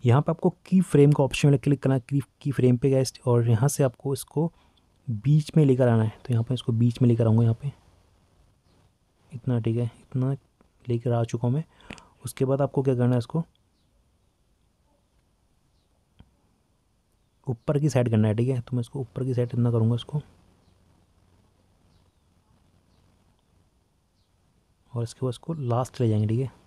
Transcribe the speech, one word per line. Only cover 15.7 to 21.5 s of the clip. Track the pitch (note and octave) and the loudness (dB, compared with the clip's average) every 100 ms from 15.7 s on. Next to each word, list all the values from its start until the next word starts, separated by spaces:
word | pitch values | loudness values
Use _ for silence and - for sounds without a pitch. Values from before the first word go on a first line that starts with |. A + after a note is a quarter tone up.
| _ _ _ _ _ - _ _ _ _ _ _ _ _ _ _ _ - | _ _ _ _ _ -20 _ _ _ _ _ _ _ _ _ _ _ -10
ऊपर | A#2 - C#3+ | -8 -4 -2
की | D3+ | 0
साइड | C3 A#2+ | 0 0
करना | A2+ G#2+ | 0 0
है, | |
ठीक | G#2+ B2 | 0 -2
है। | C3 | -4
तो | - B2 | -6 -8
मैं | |
इसको | A#2 C#3 | -6 -10
ऊपर | A#2+ - | -10 -8
की | C3 | -4
साइड | B2 A#2+ | -4 -2
इतना | A#2+ A#2+ | 0 0
करूँगा | A#2 A2 | 2 0
इसको, | A#2+ - D3 - _ _ _ _ _ _ _ _ _ _ _ _ | -2 -4 -8 -8 _ _ _ _ _ _ _ _ _ _ _ _